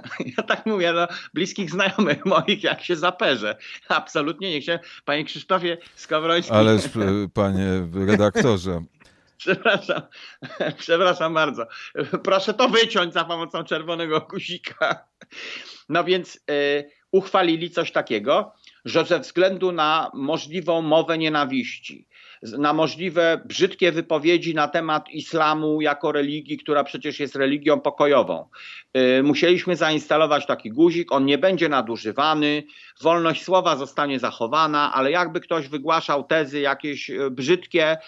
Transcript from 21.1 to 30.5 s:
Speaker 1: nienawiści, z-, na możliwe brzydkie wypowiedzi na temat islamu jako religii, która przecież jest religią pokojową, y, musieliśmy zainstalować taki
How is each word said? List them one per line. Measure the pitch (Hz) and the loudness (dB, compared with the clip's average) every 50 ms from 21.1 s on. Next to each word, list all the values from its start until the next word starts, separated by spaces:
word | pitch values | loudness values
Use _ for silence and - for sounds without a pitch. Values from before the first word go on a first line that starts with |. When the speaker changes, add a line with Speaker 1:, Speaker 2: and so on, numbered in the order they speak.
| 165 160 | 0 0
Speaker 1:
nienawiści, | 160 156 156 147 143 127 131 131 117 - - - - - - - _ _ _ - - - - _ | 0 0 2 0 0 0 0 -2 -4 -4 -8 -12 -14 -16 -18 -18 _ _ _ -20 -20 -20 -20 _
z-, | - 113 104 131 | -16 -12 -6 -2
na | 143 147 151 | 0 0 2
możliwe | 160 160 143 - 143 175 185 151 170 170 165 165 123 - | 2 0 0 -2 -6 -8 -4 0 2 2 2 2 0 -4
brzydkie | 110 104 - 165 185 180 - 185 175 | -10 -2 0 0 0 2 2 0 2
wypowiedzi | 156 165 165 - 160 151 143 165 175 165 147 170 160 | 2 0 -2 -2 -2 0 2 2 2 2 2 -2 0
na | 156 151 147 | 0 0 0
temat | - 170 165 160 156 151 156 - | 0 -2 -2 0 -2 -2 -4 -6
islamu | - 156 - - - 165 156 151 151 156 156 156 151 156 | -12 -12 -12 -4 0 2 2 2 2 2 0 0 0 0
jako | 151 147 147 147 - 151 | 0 0 0 0 -2 -2
religii, | 147 147 143 139 147 151 147 131 151 - | 0 0 -2 -2 -4 -8 -8 -10 -12 -10
która | - - 147 143 139 | -4 0 0 0 0
przecież | 143 - 143 127 151 131 - | -2 -6 -8 -8 -8 -6 -6
jest | 147 127 - | -8 -6 -2
religią | 139 135 135 143 147 143 151 147 139 | -2 0 0 0 0 2 2 2 2
pokojową, | - 147 139 - 147 147 143 131 104 85 85 80 73 - - - - - - - - _ _ 131 | 2 -2 0 2 2 4 6 4 4 2 -2 -6 -6 -12 -18 -20 -20 -18 -20 -20 -20 _ _ 4
y, | 127 127 127 131 135 | 4 6 4 4 4
musieliśmy | 147 143 143 - 170 180 180 170 180 175 | 2 2 4 4 4 4 2 2 -2 0
zainstalować | 151 165 156 156 151 147 - 156 151 160 147 147 143 139 | 0 0 0 0 -2 0 0 2 2 4 4 2 0 0
taki | - | -2